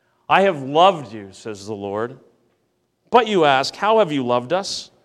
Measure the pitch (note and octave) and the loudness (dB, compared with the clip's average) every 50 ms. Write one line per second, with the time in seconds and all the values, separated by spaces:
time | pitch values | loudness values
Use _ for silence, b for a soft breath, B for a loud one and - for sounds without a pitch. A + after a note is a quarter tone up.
0 | _ _ _ _ _ - D3 F3+ G3 G3 F3 C#3+ C3+ C3 C#3+ D#3 F3+ G3 G3 D#3 | _ _ _ _ _ 0 2 4 4 2 0 -2 -6 -2 4 6 6 6 4 2
1 | C3+ G#2 A2 A2 G2 G2 F#2 - - A#2 G#2+ G2 G2 G#2 A2 G2+ G2+ G2+ G2 G#2 | -6 -12 -14 -14 -16 -16 -18 -14 -12 -12 -12 -12 -10 -10 -10 -8 -6 -6 -4 -4
2 | A2+ B2 C3+ C#3 _ _ _ _ _ _ _ _ _ _ _ _ _ _ _ _ | -6 -6 -8 -14 _ _ _ _ _ _ _ _ _ _ _ _ _ _ _ _
3 | _ _ - B3 A#3+ A3 G#3 F3+ D#3 C#3+ C3+ C3 C#3 - - - G3+ G#3+ A3 A3 | _ _ 2 2 2 4 2 2 4 4 4 2 0 -2 -6 -4 -2 0 2 2
4 | G#3 D#3+ D3+ C#3 B2 A#2+ A#2+ B2 B2 B2 E3+ F#3+ G3 - - - - - _ _ | 2 0 -2 -4 -2 0 -2 -2 -2 -2 -6 -6 -6 -6 -10 -12 -12 -16 _ _